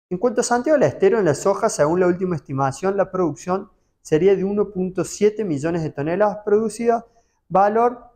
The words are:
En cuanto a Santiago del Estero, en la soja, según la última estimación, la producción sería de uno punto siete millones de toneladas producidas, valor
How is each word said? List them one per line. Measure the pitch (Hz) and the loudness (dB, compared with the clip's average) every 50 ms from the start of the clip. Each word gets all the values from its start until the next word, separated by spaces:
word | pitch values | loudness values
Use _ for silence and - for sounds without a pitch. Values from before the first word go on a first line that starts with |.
| _ - | _ -8
En | 180 180 | -6 -2
cuanto | 240 247 - 240 | -2 0 0 0
a | 220 | 0
Santiago | - 240 247 247 302 311 269 | 0 0 0 2 2 4 4
del | 185 131 | 4 2
Estero, | - - 190 202 233 220 | 2 2 2 2 4 4
en | 190 | 2
la | 156 139 | 2 0
soja, | - - 196 196 196 233 214 | 2 0 0 0 2 0 -2
según | - - 196 151 175 185 | 0 0 0 2 2 2
la | 180 | 2
última | 175 180 175 190 180 170 | 2 0 0 -2 -4 -4
estimación, | 147 _ - 135 135 139 135 131 - 190 196 202 | -6 _ -8 -4 -2 -2 -2 -2 -2 -4 -2 0
la | 196 180 185 | 0 -2 -2
producción | - 185 180 156 139 - - 180 185 202 208 _ _ _ _ _ _ _ | -2 -2 -2 -2 -2 -6 -6 -4 -4 -4 -6 _ _ _ _ _ _ _
sería | _ - 156 156 180 196 196 | _ -2 0 2 4 4 4
de | 190 185 | 2 0
uno | 196 208 208 202 202 | -2 0 -2 -2 -2
punto | - 185 185 185 185 180 160 | -2 -4 -4 -4 -4 -6 -6
siete | - - - 202 214 208 220 214 | -6 -2 0 0 0 0 0 -4
millones | 180 147 135 147 165 170 170 | -4 -4 -4 -2 -2 -2 -2
de | 156 147 | -4 -6
toneladas | - 143 139 156 175 196 208 208 190 208 - | -6 -6 -4 -4 0 0 0 0 -2 -4 -2
producidas, | 214 208 214 226 214 - - 233 233 233 233 - _ _ _ _ _ _ _ _ - | 0 0 0 0 -2 -6 -2 0 0 0 0 -2 _ _ _ _ _ _ _ _ -2
valor | 170 185 202 208 214 226 240 240 247 - - - _ | 2 2 2 4 4 2 2 2 0 -4 -18 -20 _